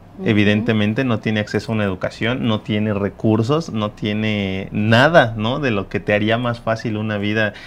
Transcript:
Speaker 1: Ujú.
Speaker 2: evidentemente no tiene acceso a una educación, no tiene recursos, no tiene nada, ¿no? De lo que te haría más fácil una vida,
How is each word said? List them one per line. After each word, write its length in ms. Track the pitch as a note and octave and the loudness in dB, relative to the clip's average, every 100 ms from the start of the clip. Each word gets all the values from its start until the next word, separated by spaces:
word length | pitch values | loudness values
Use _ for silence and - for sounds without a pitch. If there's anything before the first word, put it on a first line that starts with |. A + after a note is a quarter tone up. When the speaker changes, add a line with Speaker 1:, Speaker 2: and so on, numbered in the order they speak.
| - - | -20 -4
Speaker 1:
Ujú. 100 | F#3+ | 0
Speaker 2:
evidentemente 720 | G#2 G#2 G#2+ A#2 A2 G#2 A2 | 4 4 2 2 0 0 0
no 160 | C3 A2 | 0 -2
tiene 200 | A#2 G#2+ | -2 -2
acceso 320 | G#2+ G#2+ - | -2 -4 -2
a 20 | A2 | -2
una 80 | |
educación, 640 | G2+ F#2 G#2 - A2 C3 B2+ | -2 -2 -6 -4 -4 -2 -2
no 140 | G#2+ | -2
tiene 320 | - G#2+ G#2+ | -2 -2 0
recursos, 800 | G2+ G2 - A2+ G#2+ A2+ D3+ D#3+ | -2 -4 0 2 2 2 0 -2
no 220 | A2 G#2 | -4 -6
tiene 760 | - G#2+ G#2 A2 G#2 G2 F#2+ - | -4 -4 -2 -2 -2 -4 -6 -6
nada, 640 | - G#2+ A2+ C#3+ E3+ A#2+ A2+ | -2 4 6 8 6 4 0
¿no? 220 | A2 C#3 | -2 -2
De 100 | C#3 | -2
lo 180 | G2+ F#2 | -2 -2
que 100 | - | -4
te 140 | G2 | 0
haría 240 | G#2 G#2+ A2+ | 0 2 0
más 240 | B2 A#2 | -2 -4
fácil 380 | - A2+ A#2+ G#2+ | -4 -4 -4 -4
una 180 | A2 G#2+ | -4 -2
vida, 380 | G#2 A2 G#2 - | -2 0 0 -4